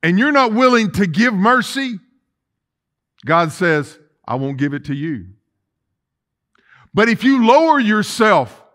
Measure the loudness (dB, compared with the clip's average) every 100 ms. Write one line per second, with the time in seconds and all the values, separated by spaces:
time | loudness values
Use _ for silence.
0 | 0 0 2 2 0 2 2 2 0 -2
1 | -2 0 -2 0 0 0 -2 -6 -8 -10
2 | _ _ _ _ _ _ _ _ _ _
3 | _ _ -2 0 0 -2 -2 -2 -4 -14
4 | _ _ -10 -8 -6 -4 -4 -6 -8 -8
5 | -6 -8 -12 -20 _ _ _ _ _ _
6 | _ _ _ _ _ _ _ _ _ -2
7 | 0 2 2 2 4 4 4 2 2 0
8 | -2 0 2 2 0 -10 _